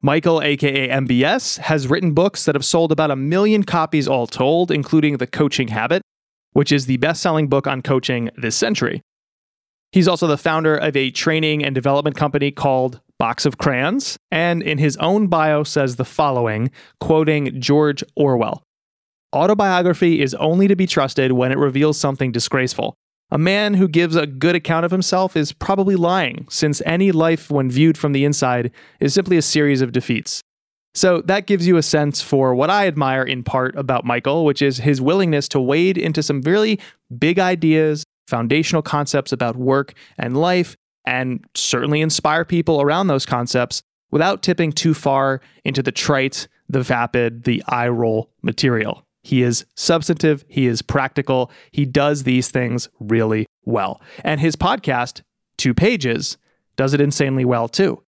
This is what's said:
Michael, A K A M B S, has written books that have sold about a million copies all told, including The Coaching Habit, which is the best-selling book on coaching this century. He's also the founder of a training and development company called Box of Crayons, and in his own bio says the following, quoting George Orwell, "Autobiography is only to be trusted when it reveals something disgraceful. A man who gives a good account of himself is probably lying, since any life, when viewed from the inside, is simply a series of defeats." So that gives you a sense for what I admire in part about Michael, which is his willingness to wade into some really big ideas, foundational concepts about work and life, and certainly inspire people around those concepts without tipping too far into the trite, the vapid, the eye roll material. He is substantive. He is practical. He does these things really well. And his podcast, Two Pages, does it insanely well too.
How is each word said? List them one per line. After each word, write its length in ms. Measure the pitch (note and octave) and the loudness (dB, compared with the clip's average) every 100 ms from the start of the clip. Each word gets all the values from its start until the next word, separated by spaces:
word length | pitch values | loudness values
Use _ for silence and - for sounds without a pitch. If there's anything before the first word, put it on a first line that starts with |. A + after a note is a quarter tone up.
Michael, 400 | C#3+ D3+ E3+ E3 | 2 2 2 0
A 120 | D3 C#3+ | 0 0
K 280 | D3 C#3 C3 | 0 0 0
A 40 | |
M 140 | C3+ C3+ | -2 0
B 180 | B2 | 0
S, 320 | C3+ A#3+ - - | 2 0 -2 -8
has 320 | - D#3 C3 | -2 -2 0
written 240 | D3+ F#3 | 0 0
books 320 | D3+ F#3 - | 2 0 0
that 100 | - | -2
have 100 | C#3+ | -2
sold 280 | - E3+ E3 | 0 0 2
about 180 | D#3 D#3 | 2 0
a 60 | C3+ | 0
million 480 | C3+ F3 G#3 G#3+ | 0 2 2 2
copies 420 | G3 F3 D#3 D#3 C3+ | 2 0 0 0 0
all 200 | C3+ A#2+ | 0 -2
told, 440 | - C3 E3 F3+ | 0 0 2 0
including 460 | D3+ C#3 D#3+ D3+ C#3 | -2 2 2 2 0
The 100 | B2 | -6
Coaching 420 | - D3 - B2+ | -2 -2 0 -4
Habit, 340 | G#2+ A#2 F3 - _ _ _ _ | -2 -2 -2 -4 _ _ _ _
which 200 | - D3 | 0 2
is 120 | C#3+ | 0
the 140 | B2+ B2+ | 0 0
best-selling 500 | D3+ E3 F#3 D#3 D3+ | 0 0 0 0 2
book 180 | C#3 C#3 | 0 0
on 140 | C3+ | -6
coaching 480 | - C3+ - B2 A#2 - | -2 -2 0 -4 -4 -6
this 180 | C3+ | -6
century. 460 | F3+ - G#3 A#2+ - - _ _ _ _ _ _ _ _ | -2 -2 0 -2 -4 -12 _ _ _ _ _ _ _ _
He's 140 | F#3 F3+ | 2 4
also 200 | E3+ E3+ | 2 2
the 100 | C#3+ | 0
founder 400 | - D#3+ D#3+ D3+ | 0 0 2 2
of 180 | D3+ | 0
a 160 | C#3 C3+ | 0 -2
training 540 | - - D#3+ D#3+ D3+ | -2 -2 0 0 0
and 100 | C#3+ | -2
development 420 | C3 C3 C#3 D3 C#3 | -2 0 0 0 -2
company 340 | D3+ C#3+ C#3+ | -2 0 -2
called 500 | C#3 C#3+ C3 B2+ B2 _ _ | -2 0 0 -2 -6 _ _
Box 280 | A#2 A#2+ D3 | -6 -2 -2
of 100 | - | 0
Crayons, 600 | - B2+ C#3+ A#3+ C4+ - _ | -2 0 0 -2 -6 -12 _
and 320 | E3+ E3+ E3+ | -2 0 -2
in 140 | D#3+ D3+ | -2 0
his 220 | D3+ C3+ | 0 0
own 300 | D#3+ G3+ G#3 | 0 2 2
bio 340 | E3+ D#3 D3+ | 2 2 2
says 340 | D3+ - C#3 A#2+ | 0 0 -2 -2
the 80 | |
following, 680 | C3 - D3 C3 A#2 G#2+ B2 - - _ | -6 0 0 2 0 0 -4 -6 -20 _
quoting 580 | - D#3+ D#3 D3+ C#3 C3+ | 0 2 4 0 -2 -6
George 460 | A#2+ C#3+ D3+ C#3 - | 0 2 2 0 -8
Orwell, 480 | - D3 B2 A2 - _ _ _ _ _ _ _ | 0 2 2 0 -4 _ _ _ _ _ _ _
"Autobiography 840 | - F3 G#3 G3+ F3+ F3+ E3 F3 E3 | 0 2 2 2 2 2 2 2 2
is 140 | C#3 | 0
only 340 | D3+ D#3 E3+ G3 | 0 0 2 2
to 80 | F#3+ | 2
be 100 | F3+ | 2
trusted 460 | - C3+ - C3 | 0 0 0 0
when 180 | B2+ B2+ | 2 0
it 60 | C3+ | 0
reveals 420 | C#3+ C3 D3+ D3 | 0 2 0 2
something 320 | D3 C3+ C3+ | -2 -2 -2
disgraceful. 640 | A#2+ - C#3 B2+ - A2 - _ _ _ | -2 -2 -2 -2 -2 -6 -8 _ _ _
A 80 | C#3 | 0
man 360 | E3 G3 G#3 | 2 0 0
who 140 | G3+ F#3+ | 2 2
gives 280 | D#3 E3+ D#3+ | 2 2 0
a 100 | D3+ | -2
good 280 | C3+ D#3 | -2 0
account 300 | F3 - E3 | 0 0 -2
of 60 | E3+ | 0
himself 440 | F#3 F#3 F#3 F#3+ | -2 0 0 0
is 160 | E3+ D3 | 0 -4
probably 460 | - - G3 F#3+ F#3+ | -6 -2 0 2 2
lying, 500 | E3+ F#3 D3 - - | 2 0 -2 -6 -10
since 320 | - D#3 C#3+ | -2 -2 -2
any 260 | - E3 G3 | -2 0 2
life, 400 | E3 D#3+ E3 - | 2 2 0 -2
when 200 | D3 C3 | -2 0
viewed 260 | B2 D#3+ D#3 | 2 2 4
from 160 | D3+ | 0
the 120 | C#3 | 0
inside, 460 | C#3+ D3 C3 B2 A#2+ - - _ | 0 0 0 0 -2 -8 -20 _
is 140 | C#3+ | 0
simply 240 | E3 F#3 F3 | 0 2 2
a 40 | |
series 380 | D3 D3+ D3 C#3 | 2 2 2 2
of 120 | C3 | 0
defeats." 500 | A#2+ - A2+ - - - _ _ _ _ | -2 -2 -4 -4 -12 -12 _ _ _ _
So 280 | - F#3 F3 | 0 2 2
that 240 | - F#3+ G3+ | 0 -2 0
gives 200 | G3+ E3+ | 0 4
you 120 | F3 | 2
a 40 | |
sense 380 | D3+ D#3 D3 C#3+ | 4 0 0 -4
for 340 | - C#3 C3 | -2 2 2
what 160 | B2 D3 | 2 2
I 160 | G3+ G3 | 2 0
admire 380 | D3+ C3+ C3 | 0 -2 0
in 180 | C3 C3+ | -2 -4
part 320 | A#2+ C3 B2+ C#3+ | -4 -2 -2 -4
about 280 | C3+ B2+ | -2 -2
Michael, 400 | A#2 A#2+ B2+ D3 | 0 -2 0 0
which 160 | D#3 C#3 | 0 2
is 160 | C#3 B2+ | 0 0
his 240 | B2 C#3 | 0 0
willingness 480 | B2+ F#3 F#3 D3 C3+ | 2 2 2 0 0
to 120 | C#3+ | -2
wade 360 | B2+ D3 F3+ F3+ | 0 2 2 0
into 260 | E3 D#3+ | -2 -2
some 200 | D3+ C#3+ | -2 -2
really 360 | C3 G3 A3 G#3 - _ _ B2 | 0 0 2 -2 -6 _ _ -2
big 200 | D3+ F3 | 0 2
ideas, 640 | F3+ F3+ D#3+ D#3 D#3 D3+ - _ _ | 0 2 2 4 2 0 -8 _ _
foundational 540 | A#2+ A#2 C#3+ D#3+ E3+ | -4 0 0 2 -2
concepts 500 | D#3 D3+ C#3+ C#3+ C3+ | 0 -2 0 -2 -2
about 240 | B2+ A#2+ A#2 | -2 -2 -2
work 380 | B2+ C3+ C3+ - - - | 0 0 0 -10 -20 -10
and 180 | A#2+ B2+ | -4 -2
life, 400 | E3 F3+ E3+ - _ _ - | 0 0 -2 -8 _ _ -6
and 380 | B2+ B2+ B2 _ | -4 -4 -6 _
certainly 480 | - - B2 C3+ D3 | -8 -4 -2 0 0
inspire 420 | D#3 - D3+ D#3 | 0 0 0 0
people 380 | E3 F3 D#3+ D#3 | 0 -2 0 2
around 240 | C#3+ D#3+ G3 | 2 0 0
those 200 | C#3 - | -2 -2
concepts 560 | B2 A#2+ B2+ B2 - _ _ _ | -4 -2 -2 -2 -6 _ _ _
without 300 | D3 E3+ G3 | 0 0 -2
tipping 280 | - F3 E3 | -2 0 0
too 240 | D3+ E3+ | 0 0
far 460 | D#3 - C#3 C3+ C3 _ _ | 2 0 0 0 -2 _ _
into 180 | - C#3 | -6 -2
the 80 | C3 | -2
trite, 560 | - - C#3+ C3+ - - _ _ | -4 0 0 0 -4 -14 _ _
the 140 | C3+ | -4
vapid, 640 | B2+ B2+ A#2 B2+ A#2 A#2 | -2 -2 0 0 -2 -2
the 200 | A#2+ A#2+ - | -2 -2 -2
eye 200 | B2 A#2+ | -2 0
roll 420 | A#2+ A#2 A2 A2 _ | 0 0 -2 -4 _
material. 600 | - - C#3 A#2 G#2+ - _ _ - | -6 -2 0 0 -2 -6 _ _ -2
He 160 | C3 | 2
is 220 | B2 A#2 - | 2 0 -6
substantive. 720 | - - E3 D3+ E3 E3 D3 _ | -10 0 0 0 0 2 0 _
He 180 | - B2+ | -2 0
is 160 | A2+ | 0
practical. 680 | - C#3+ C3 - C3 C3 B2 - - | -2 -2 -2 -4 -2 -2 -2 -8 -10
He 140 | - C#3 | -4 0
does 380 | C#3 C#3+ D3 | 2 0 0
these 260 | C3 B2+ B2 | 0 0 0
things 400 | C3 B2 A#2+ - _ | -4 -2 -4 -8 _
really 460 | G#2 A2+ A2 A2 G#2+ _ | -2 0 2 0 -4 _
well. 380 | - A#2 F#2+ - - - | -4 -2 -2 -8 -16 -10
And 160 | - D3+ | -4 0
his 160 | D#3+ | -2
podcast, 680 | D#3 F3+ G#3+ F#3 B2+ B2 - _ _ _ - | 0 -2 -2 -2 -2 -4 -8 _ _ _ -4
Two 160 | C3 | 0
Pages, 640 | A#2+ F#3+ A#3+ C3 A#2 - - _ _ _ - | 2 2 2 -2 -4 -6 -10 _ _ _ -2
does 160 | C3+ | 0
it 80 | C#3 | 2
insanely 460 | C#3+ C#3+ C#3 C3+ B2+ | 2 2 0 0 0
well 200 | A#2+ A#2 | 0 -2
too. 360 | - F#3+ - | 0 0 0